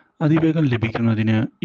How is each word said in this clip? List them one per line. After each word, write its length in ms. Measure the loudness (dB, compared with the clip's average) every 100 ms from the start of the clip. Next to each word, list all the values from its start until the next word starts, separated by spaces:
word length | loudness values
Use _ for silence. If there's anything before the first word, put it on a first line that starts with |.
| _ -4 0
അതിവേഗം 400 | 2 2 0 0
ലഭിക്കുന്നതിന് 640 | -2 -4 -2 0 0 0 0 -2 _